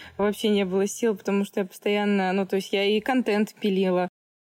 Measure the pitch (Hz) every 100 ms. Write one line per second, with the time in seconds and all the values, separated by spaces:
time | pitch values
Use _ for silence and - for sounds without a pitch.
0 | - - 202 202 220 202 185 190 202 -
1 | 233 196 - 202 202 214 190 - 208 208
2 | 208 202 185 196 190 196 196 196 202 214
3 | 214 254 226 208 214 - 208 190 185 180
4 | 180 _ _ _